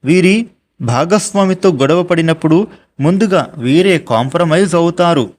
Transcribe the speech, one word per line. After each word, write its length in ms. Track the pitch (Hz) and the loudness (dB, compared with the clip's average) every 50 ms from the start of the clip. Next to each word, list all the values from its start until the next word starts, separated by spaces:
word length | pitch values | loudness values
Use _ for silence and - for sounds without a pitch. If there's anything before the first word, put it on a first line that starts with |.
| - 131 | 0 2
వీరి 280 | 165 185 170 185 202 220 233 - _ _ _ _ _ _ | 2 2 4 2 2 0 -2 -8 _ _ _ _ _ _
భాగస్వామితో 880 | 123 117 120 127 151 170 202 208 - - - 202 196 190 185 185 - 190 165 123 | -6 -2 -2 -2 0 0 0 -2 -2 -2 -2 -2 0 0 -2 0 0 0 2 2
గొడవ 200 | 135 139 160 180 | 0 2 2 0
పడినప్పుడు 560 | 175 175 180 165 165 165 165 160 - 156 156 175 214 - - _ _ _ _ - 135 | 0 0 -2 -2 0 -2 -2 -2 0 0 2 2 0 -2 -10 _ _ _ _ -4 -2
ముందుగా 380 | 156 185 190 226 196 190 175 139 - - 151 117 | 0 0 0 0 0 0 -2 -2 -4 -10 -6 -2
వీరే 280 | 123 139 165 185 196 180 151 - - | 0 2 2 2 2 0 -2 -2 -2
కాంప్రమైజ్ 640 | 120 113 123 135 139 170 175 160 156 180 202 180 180 170 | -2 -2 -2 -2 -2 -2 0 0 2 0 0 0 0 0
అవుతారు. 440 | 170 175 170 180 175 170 170 147 117 95 - | 0 0 0 0 0 2 2 0 -2 -4 -8